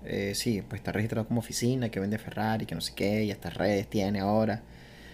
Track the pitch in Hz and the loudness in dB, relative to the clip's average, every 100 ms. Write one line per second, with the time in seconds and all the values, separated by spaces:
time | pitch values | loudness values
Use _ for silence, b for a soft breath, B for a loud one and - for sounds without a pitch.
0 | - 98 98 101 - 104 90 98 - 95 | -2 -2 0 0 0 0 -2 -6 -2 0
1 | 110 110 110 117 113 123 120 127 120 101 | 0 -2 0 -2 -2 0 0 2 0 0
2 | 98 107 - - 107 110 107 85 - - | -2 -2 -4 -2 0 0 -2 -4 -6 0
3 | 95 107 107 95 87 80 95 101 104 110 | 2 2 2 -2 -6 0 4 4 2 2
4 | 98 104 98 107 110 107 - B B B | 2 2 4 4 4 2 -4 B B B
5 | B | B